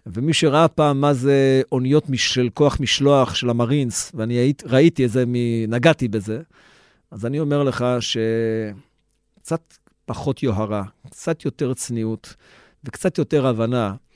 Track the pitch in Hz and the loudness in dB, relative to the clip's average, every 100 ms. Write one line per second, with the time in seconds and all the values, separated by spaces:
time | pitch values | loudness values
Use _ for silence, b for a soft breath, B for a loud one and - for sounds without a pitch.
0 | - 92 151 156 123 147 165 - 151 139 | -12 -4 -2 0 2 4 2 2 2 2
1 | 147 131 135 139 135 131 - 131 127 147 | 2 2 2 4 4 2 2 -2 2 2
2 | - 127 - 127 123 - 143 - 127 - | 2 -2 0 0 0 2 2 2 -2 2
3 | 139 143 123 - 123 117 117 147 127 - | 4 4 2 -2 -2 0 0 0 -2 -4
4 | - 135 113 120 131 139 - 131 165 - | -8 -6 -2 0 0 -2 0 4 4 4
5 | 123 127 123 120 120 113 110 120 165 - | 0 0 0 0 0 -2 -2 2 2 2
6 | 120 107 101 113 - b b b b b | 0 -4 -6 -8 -10 b b b b b
7 | _ 98 123 147 147 143 139 120 123 123 | _ -10 -6 -4 0 0 0 0 -2 -2
8 | - 117 113 113 113 110 107 98 - _ | -2 -2 -2 0 -2 -4 -6 -10 -20 _
9 | _ _ _ _ - 165 _ _ _ _ | _ _ _ _ -8 -8 _ _ _ _
10 | - 110 143 120 131 101 107 104 95 - | -12 -6 -6 -2 -2 -2 -2 -4 -8 -14
11 | - - 165 165 143 - 131 127 - 117 | -20 -10 -8 -6 -6 -4 -4 -4 -6 -6
12 | 110 110 - - b b b b 139 - | -4 -6 -12 -20 b b b b -18 -6
13 | 185 - 143 151 131 113 113 123 104 104 | -2 -2 0 2 2 0 0 0 -2 -6
14 | _ | _